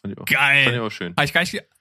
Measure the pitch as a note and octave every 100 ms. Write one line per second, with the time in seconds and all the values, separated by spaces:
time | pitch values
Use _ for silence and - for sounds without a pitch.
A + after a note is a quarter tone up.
0 | G2+ - - C3+ C#3 C#3 C3+ A#2+ A2 -
1 | F2 F2 C#3+ E3+ F3 - - _